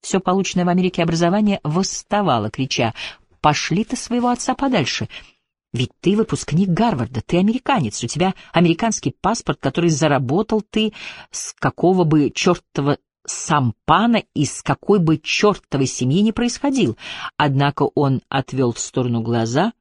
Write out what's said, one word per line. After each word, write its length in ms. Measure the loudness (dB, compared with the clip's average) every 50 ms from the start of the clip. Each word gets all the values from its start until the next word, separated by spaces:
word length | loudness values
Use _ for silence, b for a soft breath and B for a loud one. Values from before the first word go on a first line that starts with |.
Всё 180 | -6 -2 -2 -2
полученное 460 | 0 2 0 0 0 0 0 0 0
в 40 | 2
Америке 320 | 2 2 2 0 0 0
образование 580 | 0 0 2 2 2 2 2 2 2 0 0 0 _
восставало, 880 | -2 -2 -2 -2 -2 -6 -10 -8 _ -2 0 2 2 2 0 0 -4
крича: 420 | -4 -4 -4 -4 -2 -2 -2 -2 B B B B B B B _ _ _
«Пошли 420 | 2 2 2 2 -2 -2 0 0 0
ты 120 | -2 -4
своего 340 | -8 -4 -4 -2 0 0 0
отца 240 | 0 -2 -2 -4 -4
подальше! 560 | -2 0 0 2 0 0 0 -4 -6 -8 -8 B B B B B B B _ _ _ _ _
Ведь 200 | -4 -4 -4 -4 _ _
ты 160 | 0 2 2
выпускник 520 | 2 2 0 -2 -6 -4 -2 0 0 2 2
Гарварда, 520 | 2 2 2 0 0 -2 -4 -4 -6 -8
ты 160 | -4 -2 0
американец, 680 | 2 2 2 0 0 _ 0 0 0 0 -2 -4 -6 -8
у 40 |
тебя 260 | -6 -2 -2 -2 -2 -2 B B B B
американский 600 | 4 4 4 4 2 0 -2 -2 -2 -4 -6 -6 _
паспорт, 380 | -2 -2 -2 -2 -2 -6 -6 _
который 320 | -2 -2 0 2 2 2
заработал 720 | 2 2 2 2 2 2 0 0 0 0 0 0 0 -2 -2
ты 260 | _ -2 0 0 0 B B B B B B B B
с 240 | -14 -14 -14 -14 -10
какого 520 | _ -4 -4 -2 2 2 2 4 4 4
бы 260 | 4 4 4 4 2
чёртова 680 | 0 2 2 2 2 2 _ _ _ -2 0 0 0 -2 _ _ _ _ _
сампана 1000 | -12 -10 -10 -4 0 0 2 2 0 -2 _ _ 2 2 4 4 2 2 0 0 _ _
и 120 | -2 -2
с 180 | -2 -4 -8 -4
какой 340 | -4 -4 -4 2 2 2
бы 220 | 4 4 2 2 0
чёртовой 680 | _ -6 -2 2 2 2 0 0 _ _ -2 -2 -2
семьи 360 | -2 -2 -2 -2 0 2 2
ни 100 | 2 2
происходил». 680 | 2 0 -2 -2 -2 -2 -4 -2 0 2 0 0 0 B B B B B B B B
Однако 460 | _ 0 0 2 2 0 0 0 0 -2
он 380 | 0 _ 0 2 2 0 -2 _ _
отвёл 440 | -4 -4 -4 -4 -2 0 0 0 0
в 60 | -4
сторону 420 | -8 -6 -4 -2 -2 0 0 -2
глаза 520 | 0 0 0 0 0 0 0 0 0 0 -2 _